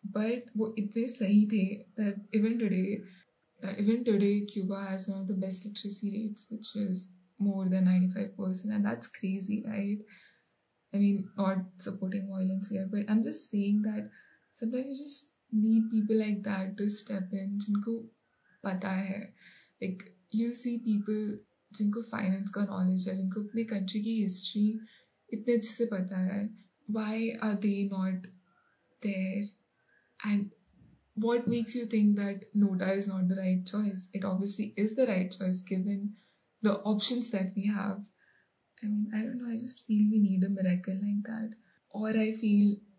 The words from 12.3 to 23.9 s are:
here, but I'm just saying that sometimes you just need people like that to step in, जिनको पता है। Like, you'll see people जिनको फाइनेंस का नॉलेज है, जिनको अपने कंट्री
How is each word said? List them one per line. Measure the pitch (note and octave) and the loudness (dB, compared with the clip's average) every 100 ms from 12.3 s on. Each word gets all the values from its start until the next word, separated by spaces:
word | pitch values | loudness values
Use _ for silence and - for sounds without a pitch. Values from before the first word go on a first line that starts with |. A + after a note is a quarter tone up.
| F#3+ F#3+ F#3+ - | -2 0 0 -2
here, | G3 F#3+ | -4 -2
but | G3+ G#3 | -2 2
I'm | A3 | 2
just | A#3 - - | 2 -2 -4
saying | G#3 G3+ G#3 G#3+ | -2 2 2 2
that | G#3+ G#3+ - - _ _ | -2 -8 -14 -20 _ _
sometimes | - A3+ B3+ C#4 | -6 -4 -4 -4
you | C4+ | -8
just | D4 - - _ _ | -6 -6 -8 _ _
need | G#3+ G#3+ A3+ A3 | 2 6 6 4
people | A3 G#3 A3 | 2 4 2
like | G#3+ G3+ | 2 -2
that | G3+ G3 F#3+ - | -2 -4 -4 -2
to | G#3 | -2
step | G#3 - G3+ F#3 G3 | -2 -4 -4 -4 -4
in, | G3 G3+ G#3 | -4 -4 0
जिनको | G3+ A3+ A3+ - _ _ _ _ _ | -2 0 -6 -6 _ _ _ _ _
पता | G3 F#3 G3 F#3+ | -6 -4 -2 -2
है। | G3 G3 - - - - _ _ | -2 -6 -8 -18 -20 -20 _ _
Like, | - - - _ _ | -8 -8 -12 _ _
you'll | A3 A#3 A#3+ | -2 -2 -2
see | B3 A#3 A#3 | -4 -4 0
people | G#3 G#3 G#3+ G#3+ G#3 - _ _ - | 0 0 -2 -2 -6 -12 _ _ -2
जिनको | G#3 A3 A3+ | 0 0 -4
फाइनेंस | G#3+ F#3+ F#3+ - - | -2 0 0 -2 -2
का | G3+ | -2
नॉलेज | G3 F#3 F#3 F#3 | 0 2 2 0
है, | F#3+ | -2
जिनको | F#3+ G#3+ | -2 -4
अपने | G#3 A3+ A3 | -4 -4 -2
कंट्री | G3+ F#3+ | -2 -2